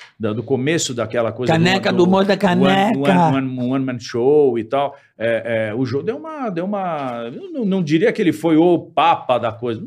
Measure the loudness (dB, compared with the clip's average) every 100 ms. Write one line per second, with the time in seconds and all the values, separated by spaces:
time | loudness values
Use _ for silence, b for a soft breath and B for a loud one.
0 | B -6 -4 -4 -2 -2 0 -2 -2 -6
1 | -4 -2 -4 -4 -2 2 2 2 0 2
2 | 4 4 2 2 2 2 4 4 2 0
3 | 2 4 4 2 -2 -4 -2 -2 -2 -6
4 | -6 0 4 6 4 2 -2 -2 -4 B
5 | B -6 -2 -2 -2 -2 -2 -2 -2 -2
6 | -4 -8 -8 -8 -6 -4 -4 -4 -4 -4
7 | -6 -8 -10 -12 -12 -4 -2 0 0 2
8 | 2 2 0 0 2 4 4 2 0 0
9 | 2 2 0 0 0 -4 -6 -6